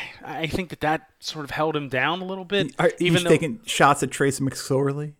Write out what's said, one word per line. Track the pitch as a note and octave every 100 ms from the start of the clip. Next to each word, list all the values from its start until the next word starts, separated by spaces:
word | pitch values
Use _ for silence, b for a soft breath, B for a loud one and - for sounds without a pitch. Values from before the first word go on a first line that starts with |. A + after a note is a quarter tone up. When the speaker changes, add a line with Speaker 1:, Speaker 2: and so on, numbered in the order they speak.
| B B
Speaker 1:
I | - D3 D#3+
think | E3+ F3+
that | -
that | D3+ D#3 - _
sort | - D#3
of | C#3+
held | - D#3
him | D3+ C#3+
down | B2+ C3+ F3+
a |
little | F#3 F#3+
bit, | F3+ G3+ D#3+ -
Speaker 2:
Are | E3
you | -
Speaker 1:
even | F3 E3+
though | F3
Speaker 2:
taking | E3 E3 A2+
shots | - - D3+ C#3+
at | C3
Trace | - C3 C3
McSorley? | C3+ - - C3+ C#3 C#3 D3 D3